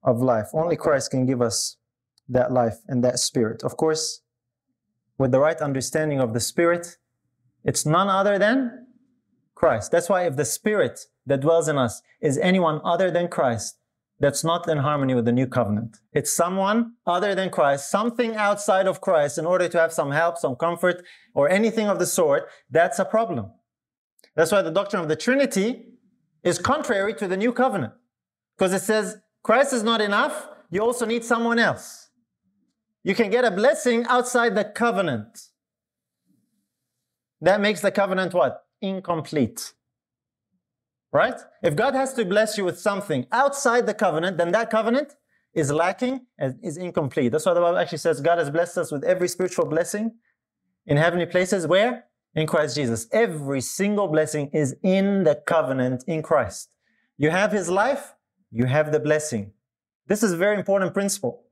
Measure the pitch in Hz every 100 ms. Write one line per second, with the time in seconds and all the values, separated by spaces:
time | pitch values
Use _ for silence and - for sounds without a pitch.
0 | - 117 127 113 107 156 170 160 165 143
1 | - 131 127 127 117 - - - _ _
2 | _ _ - 127 123 127 117 110 - 127
3 | 123 123 - 139 110 - 127 - 160 156
4 | - - _ _ _ _ _ _ _ _
5 | _ _ 135 131 151 165 147 135 127 160
6 | 156 139 123 117 - - 170 175 170 -
7 | _ _ _ _ _ _ - 127 151 165
8 | 196 190 202 202 208 262 247 - - _
9 | _ _ _ _ _ - 165 117 - 170
10 | 170 190 175 135 147 - 214 214 127 -
11 | - _ - 139 147 165 151 147 120 -
12 | _ _ 151 131 185 185 170 151 180 170
13 | 185 170 175 - 135 113 - - _ _
14 | _ _ - - 160 170 170 151 143 147
15 | 135 127 117 123 131 127 104 104 113 -
16 | _ 147 139 - 170 190 196 220 233 -
17 | - 175 202 190 185 180 147 139 - 196
18 | 233 233 233 220 208 208 214 190 190 175
19 | - 165 143 156 156 180 175 170 165 165
20 | 143 143 170 170 151 127 170 170 180 175
21 | - - _ - 143 190 226 220 208 180
22 | 175 - 160 143 - - _ 139 180 185
23 | 190 220 226 143 98 _ _ _ _ _
24 | _ _ _ - 165 202 165 165 196 202
25 | 156 156 - 269 277 196 208 262 - _
26 | _ _ _ _ 180 170 - 294 277 202
27 | 202 202 190 190 226 240 262 196 113 _
28 | _ _ _ _ _ _ 190 185 185 220
29 | 196 - _ _ - 226 277 254 214 226
30 | 208 202 285 - - - _ 175 226 240
31 | 220 233 226 233 233 233 208 127 - -
32 | - _ _ _ _ _ _ _ _ _
33 | - 196 214 226 247 185 240 320 247 233
34 | 240 247 247 240 233 202 208 - 233 196
35 | 175 120 107 - - _ _ _ _ _
36 | _ _ _ _ _ _ _ _ _ _
37 | _ _ _ _ 160 208 202 214 202 202
38 | 196 185 185 175 139 - _ _ 196 190
39 | 180 170 - 156 120 - - _ _ _
40 | _ _ _ _ _ _ _ _ _ _
41 | _ 143 214 247 - _ 170 151 254 262
42 | 269 254 196 202 220 202 185 - 214 196
43 | 190 139 - 233 277 277 254 240 214 208
44 | 202 156 180 165 170 202 226 214 220 247
45 | 294 _ _ _ _ - 139 151 170 196
46 | 247 262 _ _ 139 131 - 156 180 170
47 | 139 - 123 143 185 175 170 180 170 156
48 | 170 143 151 175 143 151 170 - 160 143
49 | 160 175 180 - 185 - 156 156 175 208
50 | 226 - _ _ _ _ _ _ - 143
51 | 165 175 170 180 185 202 160 180 233 240
52 | _ _ _ 156 156 165 151 127 131 113
53 | - 214 226 156 139 139 123 - 202 208
54 | 196 156 151 151 143 156 139 - 185 190
55 | 196 196 165 147 - 170 139 135 127 127
56 | - 160 151 156 101 - - _ _ _
57 | _ _ 147 175 202 202 170 185 226 277
58 | - _ _ _ _ 113 127 143 151 151
59 | 151 131 - 113 101 _ _ _ _ _
60 | _ 208 220 170 202 208 180 196 185 202
61 | 202 196 - - _